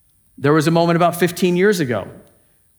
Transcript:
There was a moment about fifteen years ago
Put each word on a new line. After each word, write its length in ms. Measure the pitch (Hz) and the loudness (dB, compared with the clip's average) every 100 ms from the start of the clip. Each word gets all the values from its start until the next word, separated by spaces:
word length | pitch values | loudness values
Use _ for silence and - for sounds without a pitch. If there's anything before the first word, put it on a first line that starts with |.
| _ _ _ - | _ _ _ -6
There 160 | 143 | 0
was 140 | 156 151 | 2 2
a 60 | |
moment 240 | 165 170 170 | 2 2 2
about 180 | 175 | 0
fifteen 420 | 170 180 - 185 175 | 0 -4 -2 -2 2
years 220 | 196 190 | 0 0
ago 300 | 135 110 92 - - _ _ _ _ | -2 -4 -6 -16 -20 _ _ _ _